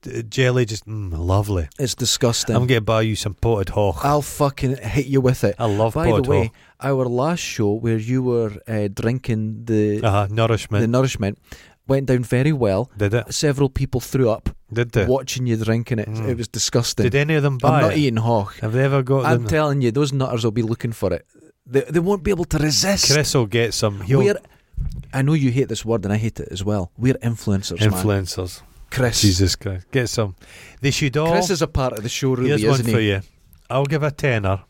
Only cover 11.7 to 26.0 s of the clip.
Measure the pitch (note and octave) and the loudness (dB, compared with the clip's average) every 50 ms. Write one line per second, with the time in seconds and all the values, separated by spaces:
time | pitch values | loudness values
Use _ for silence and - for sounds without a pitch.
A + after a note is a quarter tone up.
11.7 | _ _ _ - C3+ C3+ C#3 B2 C3 B2 B2 A2 - B2 C3 D3+ D#3+ C#3 A#2+ G#2 | _ _ _ 0 0 0 2 2 0 0 2 0 0 2 2 2 2 2 2 2
12.7 | F#2+ F#2+ A#2+ - _ G2+ G#2 G2+ G2+ A#2+ G#2+ - - - - D3+ C#3 C3 C#3+ C3 | 2 2 0 -2 _ -2 -2 0 0 0 -2 -2 -6 -2 0 0 2 2 0 0
13.7 | - - C#3 C3 - B2+ - - - C#3 C3 A2+ G#2+ - - - - - - _ | 0 -2 -4 -2 -2 -6 -6 -2 0 2 2 2 2 0 -2 -8 -8 -8 -18 _
14.7 | - A2 A#2+ A#2+ - A#2+ G2 A#2 B2+ C3+ C3 C3 - B2+ B2+ B2 A#2 A2 A2 G#2+ | -4 -4 -4 0 0 0 2 2 2 0 0 -4 -6 -4 -2 -2 0 0 0 0
15.7 | A2+ A2+ A#2 - B2+ A2 G#2 A2 G#2+ A2 A2 A2+ B2+ A#2 A#2 G#2 - A#2 - - | 0 0 0 -2 -4 -4 -4 -6 -6 -6 -4 -4 -4 -4 -6 -8 -6 -4 -4 0
16.7 | - B2 A#2 - - - A2 B2 G#2+ C#3 D3 D3 D#3+ D3+ C#3 C#3+ C#3 B2+ B2+ C#3+ | 0 0 0 0 -2 0 0 2 2 2 0 2 0 2 2 0 0 2 2 2
17.7 | - D3 C3 - G2 D#3 D3 C3+ A#2 A2+ A2 A#2 A#2 A2 G2+ G#2 - - - A2+ | 4 4 4 2 2 2 2 2 2 0 0 2 2 0 0 -2 -8 -8 -6 -2
18.7 | A2 B2+ C3+ C#3 C3+ C#3 C3 B2 C3+ C3+ B2 D#3 D#3+ D#3+ A#2+ A2+ - D#3 D3+ D3 | 0 2 2 2 2 0 0 2 0 0 2 2 2 2 0 0 0 0 2 2
19.7 | C#3+ C#3+ C3 A#2+ A2 C3+ D3 C#3+ C#3 C#3 C3 C3 A#2+ A#2+ A2 A#2+ G#2 A#2 A2+ A2 | 0 2 2 2 2 2 0 0 0 -2 -2 -2 -2 -2 -2 0 0 0 -2 -2
20.7 | A#2 - - A#2+ A2+ - - F#2+ E2+ - - _ _ - - - - _ _ - | -2 -4 -4 -6 -6 -2 -2 -2 -2 -2 -6 _ _ -20 -20 -20 -20 _ _ -2
21.7 | B2 C#3 B2+ - D3+ E3+ E3 F#3 G#3 G3 D3+ G#3 G3 E3 F3 - - D#3 C#3+ D#3 | 0 0 0 2 0 0 2 2 0 0 2 -2 0 0 0 -2 0 0 2 2
22.7 | C#3+ - - F#3+ G3+ F#3 - - C#3 D3+ D3 - - C#3+ A#2+ G#2 G2 A#2 A#2 A2+ | 2 2 2 2 2 2 2 2 2 2 2 2 2 0 0 2 2 0 0 0
23.7 | - - - G#2+ G2+ G2 F#2+ F2+ C3 C#3 - G3+ G3+ - - - _ _ _ _ | -2 0 -2 -2 -2 -2 -2 0 2 4 4 4 2 0 -6 -18 _ _ _ _
24.7 | _ - - - - - - - - C3 C3+ C#3 D#3+ D#3+ C3+ C3 A#2 C3+ C3+ G#2+ | _ -8 -6 -6 -6 -10 -12 -8 -4 -2 0 2 2 2 2 2 2 2 0 0
25.7 | A2+ - - A2 A2+ A2+ | -2 -8 -2 -2 -2 -2